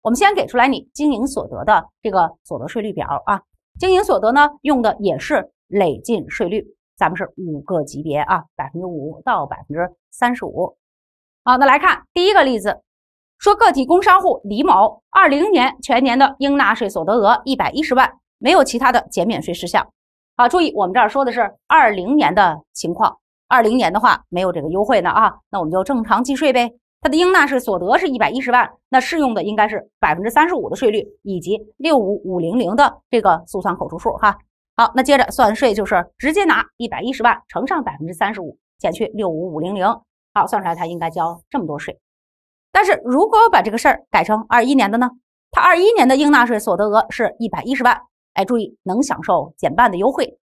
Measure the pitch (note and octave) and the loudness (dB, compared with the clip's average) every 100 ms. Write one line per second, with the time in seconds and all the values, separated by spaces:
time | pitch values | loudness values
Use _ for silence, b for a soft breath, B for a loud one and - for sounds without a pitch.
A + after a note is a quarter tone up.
0 | - A#3+ G4+ G4+ - B3 B3+ A#3 - - | -2 0 0 0 -4 0 0 0 -8 -4
1 | D4+ A#3 A#3 E3+ - - - G3+ D#3+ _ | -2 -2 -4 -6 -10 -8 0 0 0 _
2 | - F#3+ E3 - _ C#3 B2 A#3+ G#3+ F#3+ | -4 0 -2 -4 _ -12 -8 -8 -8 -8
3 | - - - G3+ _ _ _ - F#4 F#4 | -6 -6 -4 -6 _ _ _ -6 0 2
4 | G#4+ A#3 A3 C4 D4 D4 C4+ C#4 A3 A3 | 2 0 2 2 2 0 -2 0 0 -2
5 | G3+ D#3+ - G3 F#3+ _ _ G3+ F3+ A2+ | -2 -4 -2 -4 -4 _ _ 0 0 -2
6 | - A3 C3+ - F3+ G#3 - _ _ _ | -4 -4 -4 -6 -4 -4 -6 _ _ _
7 | F3 F#3 F#3+ - F#3 D3+ - F3+ C#3+ C#3 | -4 -2 -10 -10 -10 -10 -6 -4 -4 -8
8 | D#3 C#3+ D3 F#3 - _ C#3 D#3+ F3+ E3 | -6 -4 -2 -4 -4 _ -12 -10 -10 -10
9 | C#3 - - G#3 C#3 - - E3 F3+ _ | -12 -10 -4 -4 -4 -10 -12 -6 -6 _
10 | _ - A#3+ B3 - - F#3 _ _ _ | _ -2 -2 -2 -8 -6 -6 _ _ _
11 | _ _ _ _ - B3 C4+ C#4 F4+ - | _ _ _ _ 0 2 4 4 2 -2
12 | - - F4+ G4+ C#4 A#3 G3 - _ _ | -4 0 2 4 2 0 -4 -6 _ _
13 | _ _ _ _ G4 G#4 G#4+ C4+ C4 F4 | _ _ _ _ 0 4 2 2 2 2
14 | G#4 F#4 F#4 - G3+ G3+ F4+ G3 G#3 - | 4 4 4 -2 -4 -4 2 4 2 0
15 | _ - F4+ C#4 F#4+ F4+ B3+ C4+ - B3 | _ 2 4 4 2 2 2 -2 -2 0
16 | C4 A#3+ C4+ C4+ C#4 C#4+ A3 A3+ G#3+ G3 | 2 2 2 2 -2 0 0 0 -2 -4
17 | D#3+ A3+ G3+ A#3 - C4 C#3+ - D#4 B3+ | -2 2 2 2 0 -2 -2 -2 -2 2
18 | B3+ - _ _ A#3+ F4+ C4+ A#3+ B3+ B3 | 2 0 _ _ 2 2 2 0 0 0
19 | - - F#3 F#3+ D#3+ E3+ F3 G3 - _ | -2 -4 -2 -4 -6 -8 -4 -4 -4 _
20 | _ _ _ - B3+ F4+ D#4 - F#3 G3 | _ _ _ 0 2 4 0 0 -2 2
21 | A3 C4 C4 A3+ G#3 - _ D#4 B3+ G3+ | 2 2 -2 -2 -4 -4 _ 4 4 2
22 | F#3 D4 F#3 F#3 F#3+ D#3+ _ - E3 E3+ | 0 2 2 4 2 0 _ -10 -8 0
23 | G#3+ - _ _ _ B3+ A3+ B3 F#3 F#3+ | -2 -2 _ _ _ 2 4 2 0 2
24 | A3+ E3+ _ F3 F#3 E3 D3 F3+ G#3 G3 | 2 0 _ -4 -2 -4 -4 -4 0 0
25 | F3+ - F3+ - _ G3+ D#3 F#3 F#3+ C4+ | 0 2 0 -2 _ -8 -4 -4 -2 -4
26 | G#3+ G#3+ B3 C4+ D4+ B3+ A#3+ A#3+ _ _ | 0 -2 0 0 2 2 0 -6 _ _
27 | D4+ D4+ F4+ F#4 C#4+ C4+ A#3+ F#3 F3+ C#4+ | -2 2 4 4 2 0 -2 -4 0 0
28 | F4+ B3+ F#3+ A#3 B3+ A#3+ A3+ _ _ B3+ | 0 0 -2 -2 0 0 0 _ _ -2
29 | B3+ E4+ C#4 A3 E3+ G#3+ G#3+ G#3+ - _ | 0 -2 -2 -2 -4 0 0 -2 -12 _
30 | F3+ D#3 G#3 C4 D#4+ F4 D3 E3 B3+ G#3 | -2 0 0 2 2 0 -6 -2 -2 -2
31 | G3 _ - F#3 D#3+ G#3+ G#3+ _ C#4+ D4 | -6 _ -10 -8 -4 -6 -6 _ -2 -2
32 | F#3+ G3+ F3+ F3+ E3 A3 F#3 A3+ C#4+ - | -2 -4 -6 -6 -2 -2 -2 2 0 0
33 | _ A#3 G3+ E3 E3+ G3 F#3+ F#4 - D#3 | _ 0 2 0 -2 -6 -6 -6 -8 -6
34 | - - G#2 - _ _ _ - A3+ - | -6 0 -2 -2 _ _ _ 0 0 2
35 | C4 C#4 - - A#3 A3 C4 G3+ G3 G3 | 2 2 2 2 0 2 0 0 0 -2
36 | F3 _ C4+ D#4+ F#4+ A3+ - _ A#3+ C3 | -2 _ -2 0 0 -2 -6 _ -10 -8
37 | A3 B3 A#3 - _ F3 B3 F4 G#3+ C#3+ | -8 -2 0 0 _ -8 -4 -4 -6 -10
38 | D#3+ F3 G3 G#3+ E3 - _ _ F#3 E3+ | -12 -4 -4 -4 -12 -16 _ _ -6 -4
39 | A3 G3+ G3 D#3+ F3+ D#3 E3+ G3+ F#3 A#3 | -6 -4 -4 -4 -6 -6 -6 -2 -2 -2
40 | _ _ _ - - G#3 F#3 E3+ E3+ E3+ | _ _ _ -2 0 -2 -4 -6 -6 -6
41 | E3 E3+ E3 E3+ _ C#4 E3 D3 - - | -6 -4 -6 -6 _ -8 -6 -8 -10 -14
42 | _ _ _ _ _ _ _ - F#4+ F#4+ | _ _ _ _ _ _ _ 0 2 0
43 | A#3+ B3+ G#4+ A4 A4+ A4 G3 F3 D4+ - | 0 0 2 4 4 4 0 0 0 0
44 | _ G3+ D#3+ G#3+ A3+ A#3+ A#3+ C#4 G3+ A3+ | _ -2 0 -2 2 2 4 2 2 0
45 | B3 B3 _ _ _ - F4 E4+ G4 A4+ | -2 -4 _ _ _ 2 4 4 4 4
46 | B3+ C4+ D4 D4 A#3+ A3 G#3 F3 G#3+ G#3+ | 4 4 4 4 4 0 -2 -2 2 0
47 | A3 - G#3+ - A3+ E3+ A3 C4 B3 - | 0 -2 -4 -4 -8 -6 -6 -2 0 0
48 | - _ _ - G3 A#3+ G#3 - - G3 | -4 _ _ -6 -2 -2 -4 -10 -6 -2
49 | C#4+ - - F3+ - _ D#3+ D#3+ A#3+ F3+ | -2 -4 -2 -2 -2 _ -4 2 0 2
50 | G#3 C#4 C4 - | -2 -2 -6 -8